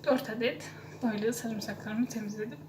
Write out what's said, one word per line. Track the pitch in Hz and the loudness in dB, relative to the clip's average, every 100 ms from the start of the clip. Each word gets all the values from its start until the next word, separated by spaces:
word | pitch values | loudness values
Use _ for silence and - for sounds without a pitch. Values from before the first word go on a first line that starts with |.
dört | 302 254 - | 6 4 4
adet | 220 233 - - - - - | 2 2 0 -8 -12 -14 0
böyle | 240 208 214 | 2 4 2
sarımsaklarımı | 233 233 214 - 202 214 220 247 | 0 -2 -2 -4 -6 -2 0 2
temizledim. | 226 208 214 110 - | 0 -4 -4 -4 -6